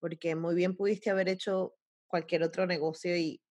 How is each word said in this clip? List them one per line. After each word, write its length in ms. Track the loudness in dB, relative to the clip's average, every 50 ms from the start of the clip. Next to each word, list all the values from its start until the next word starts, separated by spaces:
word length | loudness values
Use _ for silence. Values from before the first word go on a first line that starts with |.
porque 340 | -6 -8 -8 -4 -4 -4 -2
muy 220 | -2 0 0 2
bien 200 | 2 2 2 0
pudiste 340 | 2 2 2 2 2 0 0
haber 180 | 2 2 2 2
hecho 480 | 0 -2 -2 -2 0 0 0 -2 _ _ _ _ _ _ _ _
cualquier 340 | -2 -2 -2 0 0 2 2
otro 240 | 2 0 0 0
negocio 500 | 0 0 0 0 -2 -2 -2 -2 -2 0
y 240 | 0 0 -2 -4 -6 _ _